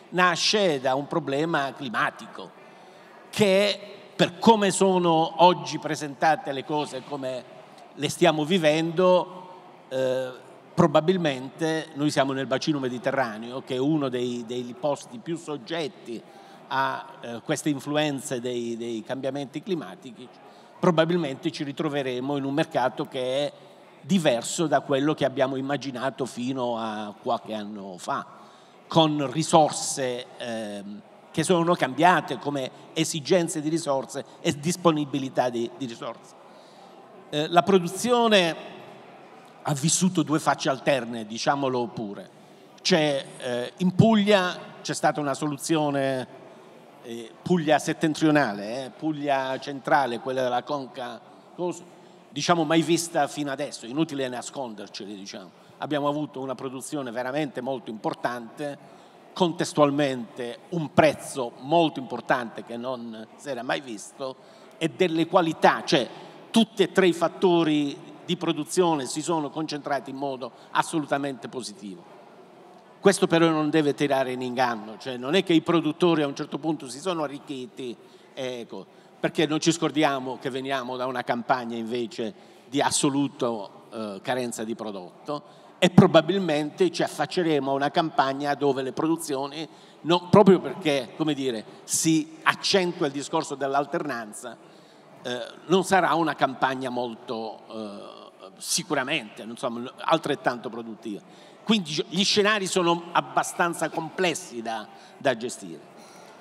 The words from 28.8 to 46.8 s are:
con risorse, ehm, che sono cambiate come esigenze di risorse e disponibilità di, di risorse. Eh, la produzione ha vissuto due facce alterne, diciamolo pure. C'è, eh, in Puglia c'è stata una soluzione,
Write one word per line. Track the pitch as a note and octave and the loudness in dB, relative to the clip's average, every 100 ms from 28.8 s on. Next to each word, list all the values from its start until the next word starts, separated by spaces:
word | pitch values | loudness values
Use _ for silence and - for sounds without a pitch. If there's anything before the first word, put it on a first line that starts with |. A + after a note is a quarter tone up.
| - | 0
con | - D#3+ D3+ C#3 | 4 4 2 -2
risorse, | D#3 D3+ E3+ D3+ - - - C3 B2 B2 - | -2 4 4 4 2 -4 -4 -4 -4 -8 -10
ehm, | B2+ A2+ A2 G2+ G2+ G#2 - - - | -8 -6 -8 -10 -12 -14 -18 -20 -8
che | - | -4
sono | D#3 F3+ E3 | 2 2 4
cambiate | F3 C#3 B2+ E3 F3 - B2+ | 2 0 4 4 4 2 -6
come | C#3 C#3+ C3 - - | -4 -4 -6 -10 -8
esigenze | - D#3+ E3 C3 F#3 E3+ D#3+ | -2 -2 -2 2 2 2 -2
di | D3+ | -2
risorse | D#3+ D3 C3+ - C#3 - - | -2 0 -2 -2 -10 -12 -6
e | - | -4
disponibilità | C#3+ C#3+ E3+ F3 D#3 C#3+ C#3 C3 C3+ B2+ | -2 -4 2 2 2 0 -4 -2 0 0
di, | A#2+ A#2 - | 0 -4 -4
di | C3+ | -10
risorse. | A2+ C3+ A2+ - - - - - - - - - - - | -8 -12 -12 -18 -20 -20 -20 -20 -20 -20 -20 -20 -20 -8
Eh, | D3 D#3 | -4 2
la | E3+ | 2
produzione | E3+ F#3+ E3+ F3 A3+ A#3+ A#3 G#3+ E3+ D#3 - - - - - - - - - - | 6 4 4 -2 2 4 6 6 4 0 -10 -16 -18 -20 -20 -20 -20 -20 -20 -10
ha | - | -4
vissuto | C#3+ D#3 - F3+ F3+ | 0 0 2 2 2
due | C#3+ D3+ | 2 2
facce | - C3+ D#3+ | 2 2 0
alterne, | C3+ - C#3 A#2 A#2 A2 | 0 2 0 0 -8 -8
diciamolo | A2+ - C#3+ C3+ B2+ A#2 | -4 0 0 0 0 -2
pure. | - G#2+ G2 F#2 - - - - - | -4 -8 -8 -14 -20 -20 -20 -20 -8
C'è, | - F3 D3+ C#3 - - | 0 2 2 0 -6 -10
eh, | B2+ A#2+ B2 - | -6 -4 -6 -2
in | F3+ | 0
Puglia | F3+ A3+ A3 G3+ G3+ F3+ E3+ - - | 6 6 6 6 4 4 -4 -12 -12
c'è | - | -8
stata | D3 D#3+ D3+ | 0 0 2
una | D3 | -2
soluzione, | C3 D#3 C#3+ - E3 D3+ C#3 C3+ C3 A#2+ - - - - - | -2 -4 -4 0 2 2 0 0 -2 -6 -14 -20 -20 -20 -20